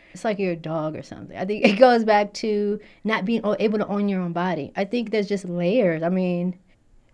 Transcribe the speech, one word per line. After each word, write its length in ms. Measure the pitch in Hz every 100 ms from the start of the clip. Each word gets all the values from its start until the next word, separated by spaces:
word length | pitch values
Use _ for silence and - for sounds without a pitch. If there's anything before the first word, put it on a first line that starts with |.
| _
It's 100 | 185
like 140 | 226 202
you're 140 | 190
a 40 | 165
dog 400 | 160 160 156 156
or 60 |
something. 340 | - - - 107
I 80 |
think 220 | 185 208 220
it 120 | 202
goes 260 | 254 233
back 280 | 220 208 208
to 460 | - 220 208 208 214 - -
not 200 | 208 220
being 180 | 190 226
o-, 120 | 208 -
able 200 | 208 214
to 80 | -
own 200 | 202 202
your 140 | 190
own 100 | 175
body. 400 | 170 185 208 135
I 100 | -
think 260 | 196 240 220
there's 180 | 220 202
just 160 | 196
layers. 580 | 180 175 175 247 185 160
I 60 | 165
mean, 500 | 185 180 175 180 - _ _ _ - _